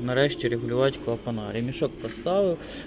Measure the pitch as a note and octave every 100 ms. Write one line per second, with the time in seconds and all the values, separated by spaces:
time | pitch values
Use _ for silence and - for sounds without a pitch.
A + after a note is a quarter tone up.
0 | A#2+ B2+ C#3+ - A#2+ A#2 A#2 A#2+ C3+ C3
1 | A#2 A#2 A#2+ A2+ G#2 A2 B2 B2+ D3 -
2 | A#2 A2+ D#3+ F#3+ F#3+ D#3+ - -